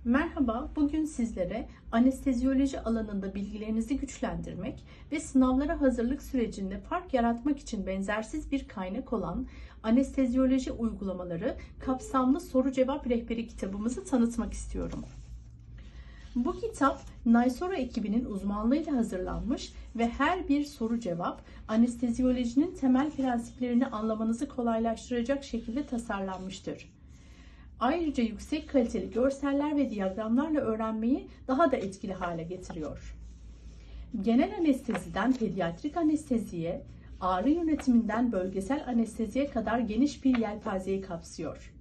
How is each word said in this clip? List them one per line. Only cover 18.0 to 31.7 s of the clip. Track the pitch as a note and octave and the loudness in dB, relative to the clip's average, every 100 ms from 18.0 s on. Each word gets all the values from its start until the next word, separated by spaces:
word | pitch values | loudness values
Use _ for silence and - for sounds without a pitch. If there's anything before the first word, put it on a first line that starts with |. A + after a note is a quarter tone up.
| G3 A3 B3 | 0 0 0
uzmanlığıyla | G3 G3+ G#3 A3 D4 E4 C4 | -4 -4 0 2 2 2 0
hazırlanmış | G3+ F#3 F3+ E3+ F#3+ E4+ - - - A3 | 0 -2 -4 -4 -2 -4 -4 -14 -12 -2
ve | A#3 | 0
her | - C#4+ F#4 C#4+ | 2 2 2 2
bir | C#4+ C#4+ | 0 0
soru | - A3+ A#3 | -4 -2 -2
cevap | F3+ E3+ G3 - - - - | -2 -2 -4 -4 -14 -16 0
anesteziyolojinin | A3 B3 - B3 A#3 B3+ B3+ A#3 C#4 F4 - | 4 4 4 0 2 2 2 2 2 2 2
temel | C4+ C4 D4+ | 4 4 4
prensiplerini | C#4 C4 A#3+ A#3 - B3 A#3+ B3+ | 0 0 0 -4 -4 2 4 2
anlamanızı | A3 A3 A3 A3+ A3+ C#4+ | 0 -2 0 0 0 -2
kolaylaştıracak | - A#3 A3+ A3+ A3+ - B3 A#3 C#4 | -2 0 2 0 -2 -2 -2 0 -2
şekilde | - A3+ A3+ B3 D4 | -2 -6 -4 -4 -2
tasarlanmıştır. | A#3 - G3+ F#3+ F#3 F#3 E3 - C#3+ - - - - - - - - - - | -6 -4 -4 -4 -6 -8 -8 -10 -10 -14 -20 -20 -20 -20 -20 -20 -20 -20 0
Ayrıca | A#3 E4+ D#4+ C4 | 2 2 0 0
yüksek | A3+ G3+ - D#4 - | 0 -2 -4 -6 2
kaliteli | C#4 A#3 G#3 F#3+ | 2 2 -2 -4
görseller | A3+ C4+ C4+ C#4+ C#4 D4 D4 | 2 2 2 0 0 0 0
ve | A#3+ | 0
diyagramlarla | G#3 F#3+ G3 A3 A#3+ D#4 D4+ | 0 -2 -2 2 2 2 0
öğrenmeyi | A3 A3 A3 A3 A3+ D#4 F#4+ - - | 0 -2 -2 0 0 0 -2 -14 -2
daha | C4 E4 | 4 4